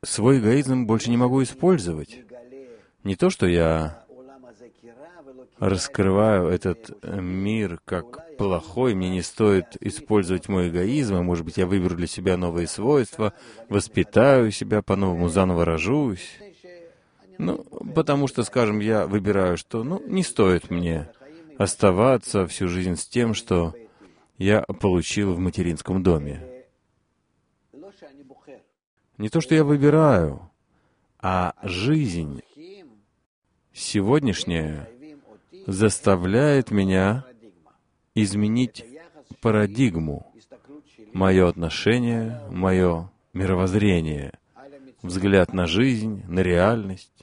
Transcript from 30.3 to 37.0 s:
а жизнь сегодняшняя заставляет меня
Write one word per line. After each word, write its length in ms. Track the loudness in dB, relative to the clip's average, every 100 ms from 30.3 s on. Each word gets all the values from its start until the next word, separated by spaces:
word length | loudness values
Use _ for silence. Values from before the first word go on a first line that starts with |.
| -4 -14 _ _ _ _ _ _ _
а 360 | -4 -2 -2 -6
жизнь 800 | -10 -6 -2 0 0 -4 -6 -10 -16 -20 -20 -20 -20 _ _ _ _ _ _ _ _
сегодняшняя 1160 | -14 -6 -2 2 2 0 -4 -4 -4 -4 -8 -14 -20 -20 -20 _ -20 _ -18 -8
заставляет 1040 | 0 0 2 0 0 2 0 2 2 0
меня 540 | 0 2 2